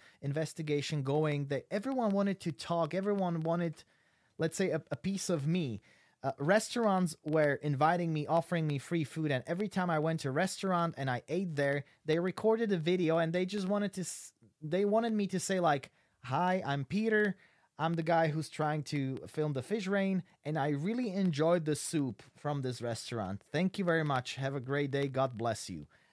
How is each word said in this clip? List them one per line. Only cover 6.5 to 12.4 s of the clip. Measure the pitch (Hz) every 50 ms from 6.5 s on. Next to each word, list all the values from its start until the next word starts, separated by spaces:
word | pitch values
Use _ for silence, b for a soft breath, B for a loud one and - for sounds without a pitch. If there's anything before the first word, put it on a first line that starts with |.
| 196 220 - - - 247 226 208 190 185 185 156 156 - _
were | 156 156 160 151 147 139 -
inviting | - 147 143 131 151 160 175 175 175 165 160
me, | 151 147
offering | - 156 170 160 - 180 170 160
me | 151 147
free | 135 - - 175 170 156
food, | - - 165 156 151
and | 139 127 -
every | - 170 175 214 202
time | - 190 180 175
I | 165 156
went | 151 160 160 156
to | -
a | 139
restaurant | 127 156 185 185 - - - 190 180 175 170 165 160
and | - 139 135
I | 123 120 - -
ate | 151 180 196 175 156
there, | 139 143 139 143 143 139 b b b b
they | 156 156 170
recorded | 175 185 - -